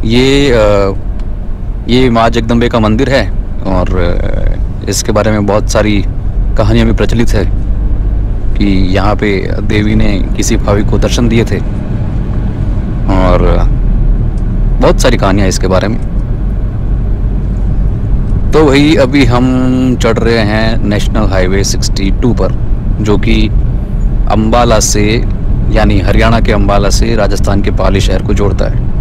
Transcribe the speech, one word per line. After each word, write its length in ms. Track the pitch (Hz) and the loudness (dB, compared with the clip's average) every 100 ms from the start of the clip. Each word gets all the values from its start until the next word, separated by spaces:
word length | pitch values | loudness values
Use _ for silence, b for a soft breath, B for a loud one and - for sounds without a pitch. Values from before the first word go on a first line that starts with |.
| 110 | 0
ये, 460 | 120 131 139 139 | 2 2 2 2
अ, 420 | 120 104 101 98 92 - - - - - - - - - | 2 2 2 0 -2 -4 -4 -4 -6 -6 -6 -6 -6 -2
ये 200 | 123 131 | 2 2
माँ 200 | 113 113 | 2 2
जगदम्बे 400 | 113 117 117 117 | 0 0 0 0
का 100 | 120 | 0
मंदिर 300 | 107 110 135 | 0 0 0
है, 200 | 135 104 - - - 95 | 0 -2 -4 -4 -4 -2
और, 300 | 92 90 92 | -2 0 0
अ, 920 | 87 87 - - - - - - - | 0 0 0 0 0 0 -4 -4 -4
इसके 220 | 101 - | -4 -2
बारे 200 | 107 104 | 0 0
में 140 | 110 101 | 0 0
बहुत 240 | 101 107 | 0 0
सारी 360 | 110 107 104 - - - - - - | 0 0 0 -2 -4 -2 -2 0 0
कहानियाँ 300 | 107 113 113 | 2 2 2
भी 60 | |
प्रचलित 360 | 98 107 117 117 | 2 0 2 2
है 160 | 110 92 - - - - - - - - - - - | 2 0 -2 -2 -2 0 0 0 -2 -2 -2 -2 0
कि 80 | 101 95 95 98 | 2 2 2 2
यहाँ 200 | 98 104 | 0 0
पे 360 | 107 95 87 - | 0 -2 -2 -4
देवी 340 | 104 107 104 107 | -2 0 0 2
ने 300 | 107 101 95 - | 2 2 -2 -2
किसी 200 | 101 110 | -2 0
भाविक 320 | - 101 107 | 0 0 2
को 80 | - | 0
दर्शन 300 | - - 117 | 0 0 0
दिए 180 | 113 107 | 0 0
थे, 120 | 95 - - - - - - - - - - - - - - - | -2 -4 -6 -6 -4 -4 -4 -4 -4 -4 -4 -2 -2 -2 -2 0
और 540 | 92 92 90 87 87 - - - - - - - - - - - - | 0 2 2 2 2 2 2 0 2 2 0 0 -2 -4 -2 0 2
बहुत 200 | 151 180 | 2 2
सारी 160 | 135 117 | 2 0
कहानियाँ 300 | 101 95 95 | 0 2 0
इसके 200 | 95 92 | 0 0
बारे 200 | 92 98 | 0 0
में। 120 | 113 - - - - - - - - - - - - - - - - - - - - - - - - - | -2 -2 -4 -2 -4 -2 -2 -4 -4 -2 -2 -2 0 0 -2 -2 -2 -2 0 0 -2 -2 -2 0 0 2
तो 140 | 151 156 | 2 4
वही 300 | 139 147 156 | 4 2 2
अभी 300 | 135 143 127 | 2 2 2
हम 200 | 123 131 127 127 127 127 120 | 2 2 2 0 0 0 0
चढ़ 220 | 113 110 | 0 0
रहे 200 | 113 117 | 0 0
हैं 460 | 107 107 110 113 | 0 0 0 0
नेशनल 440 | 104 104 - 110 107 | 0 0 0 0 0
हाईवे 360 | 90 92 98 | 0 0 0
सिक्सटी 480 | 107 - - - - | -2 -2 -2 0 0
टू 220 | - 131 | 0 0
पर, 180 | 107 - - - - - - | 0 0 0 -2 -2 -2 -2
जो 160 | 104 104 | 0 0
कि 300 | 113 110 107 - - - - - - - - | 2 2 2 0 0 -2 -4 -2 -2 0 0
अंबाला 480 | 107 110 117 117 110 | 0 2 2 2 2
से, 440 | 107 107 104 117 113 - - - - | 0 0 0 0 -2 -2 -2 0 0
यानी 280 | 107 107 104 | 2 2 2
हरियाणा 400 | 104 104 110 113 | 2 2 2 2
के 120 | 110 | 2
अंबाला 380 | 107 98 101 101 | 2 2 2 2
से 260 | - 113 113 | 2 2 2
राजस्थान 460 | 101 98 - 98 | 0 0 0 0
के 100 | 95 | 0
पाली 300 | - 92 98 | 0 0 2
शहर 200 | 90 92 | 0 0
को 120 | 90 | 0
जोड़ता 320 | 95 101 92 - | 0 0 0 0
है। 260 | - - - | 0 0 -2